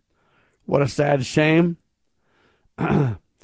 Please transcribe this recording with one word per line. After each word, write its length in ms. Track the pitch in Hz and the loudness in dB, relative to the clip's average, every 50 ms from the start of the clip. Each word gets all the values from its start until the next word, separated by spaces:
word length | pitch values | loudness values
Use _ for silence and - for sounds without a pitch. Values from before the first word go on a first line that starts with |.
| _ _ _ _ _ _ _ _ _ _ _ _ _ | _ _ _ _ _ _ _ _ _ _ _ _ _
what 160 | - - 139 | -2 0 0
a 60 | 143 120 | 0 0
sad 380 | - - 147 147 147 139 123 | -2 -2 0 0 0 0 -2
shame. 520 | - - 156 151 156 156 165 175 175 170 - _ _ _ _ _ _ _ _ _ _ _ _ _ _ _ _ _ _ _ - | -2 0 0 2 4 4 2 2 0 -2 -6 _ _ _ _ _ _ _ _ _ _ _ _ _ _ _ _ _ _ _ -6
<clears throat> 400 | 160 160 214 170 143 123 104 - - _ _ _ | -4 -2 0 0 0 0 -4 -8 -14 _ _ _